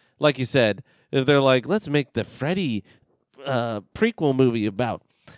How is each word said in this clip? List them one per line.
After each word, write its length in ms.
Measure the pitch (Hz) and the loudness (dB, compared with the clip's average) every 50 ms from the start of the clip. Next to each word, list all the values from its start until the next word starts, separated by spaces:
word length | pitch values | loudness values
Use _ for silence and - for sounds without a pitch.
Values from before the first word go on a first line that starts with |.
| _ _ _ - | _ _ _ -2
like 180 | 147 151 135 | 0 0 0
you 80 | 131 127 | 0 -2
said, 380 | - - 135 117 107 101 101 - _ _ _ _ - | 0 2 2 2 2 0 -2 -8 _ _ _ _ -4
if 140 | - 139 131 | -2 0 2
they're 160 | 139 143 139 | 4 4 6
like, 260 | 135 131 131 127 110 | 6 4 4 2 2
"Let's 200 | 147 196 214 - | 0 -4 -4 -2
make 260 | 156 143 147 131 - - | -2 -2 -2 -2 -4 -6
the 100 | 113 101 | -6 -6
Freddy, 580 | - - - 131 151 185 202 185 135 110 98 - _ _ _ _ _ _ _ _ _ _ 135 135 | -6 -8 -6 -4 -4 -2 -2 -2 -2 -4 -4 -6 _ _ _ _ _ _ _ _ _ _ -12 -6
uh, 360 | 139 131 120 120 117 110 104 92 _ - | -4 -2 -2 -2 -4 -6 -8 -10 _ -6
prequel 400 | - 220 233 - - 160 143 131 | -2 -2 -2 -2 0 -2 0 2
movie 300 | 131 131 123 117 117 104 | 4 4 4 2 2 -2
about 380 | 107 95 101 123 113 95 - _ _ _ _ _ - - | -2 -2 -2 -4 -4 -6 -8 _ _ _ _ _ -20 -20